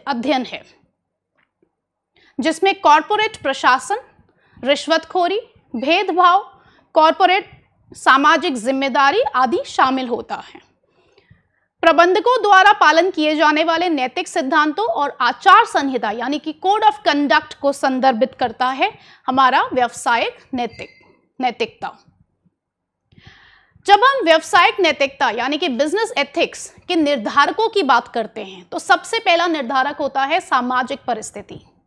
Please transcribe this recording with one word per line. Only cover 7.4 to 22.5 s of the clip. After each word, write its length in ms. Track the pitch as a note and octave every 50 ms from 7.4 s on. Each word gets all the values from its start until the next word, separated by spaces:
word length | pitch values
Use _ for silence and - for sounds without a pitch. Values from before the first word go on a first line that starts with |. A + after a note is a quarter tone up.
| A4 - - _ _ _ _ _ _ _ -
सामाजिक 600 | - - - B3+ C4+ C#4+ D4+ E4 D#4 D#4 F4+ C4
जिम्मेदारी 680 | A3+ G3+ C4 C4+ C4+ C4+ C#4 A#3 C#4+ C#4 C#4 E4+ A4
आदि 380 | C#5 - - B3 C4 A#3 E4+ A#4+ C#5
शामिल 420 | - - - C4+ C4 C4 C4 B3+ A#3
होता 280 | A#3+ - - - G#3
है। 340 | - - - - - - _ _ _ _ _ _ _ _ _ _ _ _ _ _ _ _ _ _ _ _ _ _ _
प्रबंधकों 640 | E4 E4 D#4 E4 E4+ F4+ F#4 G#4+ - A#4+ B4+ A#4+
द्वारा 300 | - G#4 G4 F#4+ F#4+ G4+
पालन 380 | G#4 G4+ F4+ D4+ D4+ E4 F4+ F#4+
किए 260 | - D#4+ D4+ D4+ D#4
जाने 280 | D4 D#4+ D4+ D4+ D4+ E4
वाले 240 | E4 E4 E4 F4 F4+
नैतिक 400 | D#4+ C4+ B3+ B3+ - F4 - -
सिद्धांतों 580 | - F4 C4 C4+ E4 D4 C4+ D#4 C#4+ G4 A4
और 320 | B4 - - C#4+ C4 - -
आचार 440 | A#3+ B3+ B3+ - - F#4+ F#4 A4 A#4
संहिता, 460 | - - E4 C#4 C4+ B3+ A3+ A3+ G#3+
यानी 280 | G#3 A#3+ A#3 C4 D4 D4
कि 220 | - D#4 D4+ - -
code 180 | F#4 G#4 G#4+ G#4+
of 100 | G#4 G#4+ - -
conduct 480 | E4+ D4 D4 C#4+ C4+ D#4 D#4 D#4 - -
को 180 | - - C#4
संदर्भित 640 | C#4 - - C4+ C4 C4 A#3+ C4+ B3 G#3+ C4 B3+ -
करता 340 | - B3+ A#3 A3+ - B3 B3+
है 300 | C4+ C4 F4 A4 - - _ - - _ _
हमारा 360 | - B3+ C4+ C4+ B3+ B3+ D#4+ A#4+ B4+
व्यावसायिक 640 | D#4 B3+ A#3+ A#3 - - - B3 A#3 A#3 D#4+ A#4+ - - _ _ C4+
नैतिक, 460 | A#3+ A#3+ A#3 - - - - _ _ _ _ _ _ _ _ _ -
नैतिकता। 560 | B3+ B3 - - A3+ A3 - _ G3 F3 - _ _ _ _ _ _ _ _ _ _ _